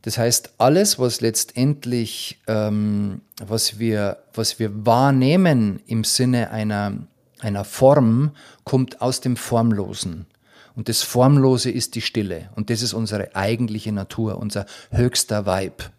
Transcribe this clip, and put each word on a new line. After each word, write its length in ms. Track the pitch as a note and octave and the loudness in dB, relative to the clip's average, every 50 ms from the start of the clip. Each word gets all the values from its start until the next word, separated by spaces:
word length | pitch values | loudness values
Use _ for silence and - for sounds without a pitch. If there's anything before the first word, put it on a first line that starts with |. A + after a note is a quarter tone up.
| - | -6
Das 140 | A2+ - | -6 -2
heißt, 340 | A#2+ A#2 A#2+ B2 - - - _ _ | 0 0 0 0 -2 -4 -8 _ _
alles, 380 | A#2 C3 D3+ F#3 G#3 G#3 - | 4 4 6 4 2 2 0
was 240 | - B2+ B2 A2+ - | 0 0 -2 0 0
letztendlich, 1160 | A#2 A2+ A2 - - - - C#3 B2+ C#3+ D3 C#3+ - B2 B2 A#2+ A2+ G#2+ - - - - - _ _ | -2 -2 0 -2 -6 -4 -2 0 0 0 0 -2 -4 -4 -2 -2 -2 -4 -6 -10 -12 -12 -14 _ _
ähm, 720 | - A2 G#2+ G#2+ G#2+ G#2 G#2+ G#2 G#2 G#2 G2+ G2+ G2+ F#2+ - _ _ - - G#2 | -2 -2 0 0 0 0 0 0 0 0 -2 -2 -4 -6 -10 _ _ -18 -16 -8
was 340 | G2 A2+ A2 - - G#2+ G#2 | -4 -2 -2 -2 -4 -4 -2
wir, 440 | A#2 A2+ G#2+ G#2 G2+ G2 - - _ _ - | -2 -2 0 0 -2 -2 -4 -8 _ _ -6
was 240 | A2+ A2 - - - | -4 -4 -4 -2 -4
wir 260 | A2+ G#2+ G2+ G#2+ G#2 | -6 -4 -4 -2 2
wahrnehmen 960 | A#2 A#2 B2 C3 C#3 C#3 C3 B2+ C3+ D#3+ F#3+ F#3+ E3+ D3 B2 A2 G2+ F#2 F#2+ _ | 2 4 4 4 4 4 4 4 4 4 4 4 4 4 4 2 0 -2 -4 _
im 160 | - A#2 A2+ G#2 | -4 -2 -2 -2
Sinne 480 | - - - B2+ B2+ B2+ A#2+ A2+ - | -2 0 0 0 2 2 0 -2 -2
einer, 420 | A2 A2 G#2+ G#2+ G#2+ G#2 G2+ G2+ G2+ - - _ _ _ _ _ _ _ | -4 -4 -4 -2 -2 -2 -2 -4 -6 -8 -12 _ _ _ _ _ _ _
einer 240 | - A2 G2+ G2+ G2 | -8 -6 -6 -6 -6
Form, 680 | - - - C3 C3+ C#3+ D3 B2+ A2 A2+ B2 D3 D3+ C#3+ - - - - _ _ | -8 0 6 8 8 8 8 6 6 4 4 2 0 -2 -8 -20 -20 -20 _ _
kommt 380 | - - C3 C3 B2 - - | -2 0 0 0 -2 -4 -4
aus 200 | A2+ B2+ B2+ - | -2 -2 -2 -2
dem 140 | - B2+ B2 | -2 -4 -4
Formlosen. 920 | - - - A#2+ A2+ A2+ A#2 A2 G2+ F#2+ G2 G2+ - - F#2 E2 E2 F2 _ _ _ _ _ _ - - _ _ | -4 -4 0 0 2 2 2 2 0 -2 -8 -8 -10 -10 -10 -10 -12 -16 _ _ _ _ _ _ -20 -20 _ _
Und 120 | - G#2+ | -8 -6
das 140 | - A2 - | -4 -4 -4
Formlose 680 | - - - B2 B2+ C#3 D3 C#3 C3+ C3 C3 A#2+ - B2+ | -4 0 4 4 6 6 6 6 6 4 4 2 0 -2
ist 260 | - - - - - | -4 -4 -6 -6 -6
die 60 | - | -6
Stille. 480 | - - - A2+ G#2 F#2+ F2 D#2+ - F#2+ G#2 | -6 -4 -4 -4 -4 -4 -6 -10 -12 -12 -8
Und 140 | A2 G#2 G#2 | -8 -4 -4
das 120 | A#2+ G#2+ | -4 -4
ist 120 | A#2+ A#2 - | -4 -4 -4
unsere 420 | A2+ A2+ G#2 G#2+ G2+ F#2+ - - | -4 -4 -4 -4 -6 -6 -4 -4
eigentliche 560 | F#2+ G2 G#2 A#2 A#2 B2 A2 G#2+ G#2+ - A2 | -4 -2 -2 0 -2 -2 -4 -4 -8 -6 -6
Natur, 460 | G#2 G2+ F#2+ _ - - A2+ G#2+ G2+ | -6 -6 -6 _ -6 -4 -4 -4 -4
unser 280 | - G#2+ G#2 - G2+ G2 - - - - _ | -6 -8 -8 -6 -8 -8 -10 -16 -20 -16 _
höchster 540 | - - A#2+ B2 - - - - A2 G#2 G2+ | 0 0 0 2 0 -2 -2 -2 -2 -2 0
Vibe. 400 | G2+ F#2 F#2+ F#2+ F2+ - - - - _ | 0 -2 -2 -2 -6 -10 -14 -18 -18 _